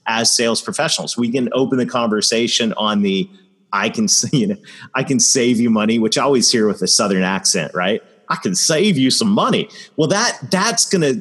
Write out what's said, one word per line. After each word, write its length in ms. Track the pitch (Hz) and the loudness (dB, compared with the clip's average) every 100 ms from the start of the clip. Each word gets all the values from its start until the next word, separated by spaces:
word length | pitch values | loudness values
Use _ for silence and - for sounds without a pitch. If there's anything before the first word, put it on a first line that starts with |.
| 113 | -4
as 260 | 113 113 - | -2 0 0
sales 280 | 117 110 | 0 -2
professionals. 520 | - 98 156 - 85 - | -4 -4 -4 -4 -6 -4
We 160 | 120 | -2
can 160 | 131 117 | -2 -2
open 240 | 127 131 127 | -2 0 0
the 80 | 120 | -2
conversation 880 | 123 117 107 - 117 117 - 113 | -2 0 0 0 0 0 0 -2
on 300 | - 107 104 | -2 0 0
the, 260 | 101 95 92 - _ _ _ | 2 0 -4 -10 _ _ _
"I 180 | 98 113 | -2 -2
can 160 | 113 104 | -2 0
s-, 220 | - 104 | 0 0
<laughs> 40 | |
you 140 | 143 107 | 0 0
know, 80 | 101 - - - 131 | -4 -10 -20 -8 -6
I 80 | |
can 160 | 127 127 | -2 0
save 400 | - 135 123 117 | 2 2 2 2
you 100 | 120 | 2
money," 300 | 107 107 117 | 2 2 0
which 180 | 110 143 | 0 0
I 60 | |
always 280 | 131 131 104 | 2 2 2
hear 160 | 120 107 | 2 0
with 140 | 95 | 0
a 60 | 92 | 0
Southern 340 | - 104 95 | 2 2 0
accent, 500 | 92 95 - 101 76 90 | 0 0 0 -2 -2 -4
right? 260 | 92 113 - _ - | -2 -2 -8 _ -8
"I 80 | 165 | -4
can 180 | 107 - | -2 0
save 420 | - 156 208 143 | 0 2 2 2
you 140 | 131 | 2
some 180 | - 107 | 2 2
money." 400 | 117 247 98 - - - - | 2 2 0 -2 -12 -12 -2
Well, 100 | 151 | 0
that, 320 | 196 240 - 127 | 2 -2 -4 -2
that's 400 | 185 220 226 - | 0 2 0 0
gonna, 240 | 190 143 113 | 2 2 0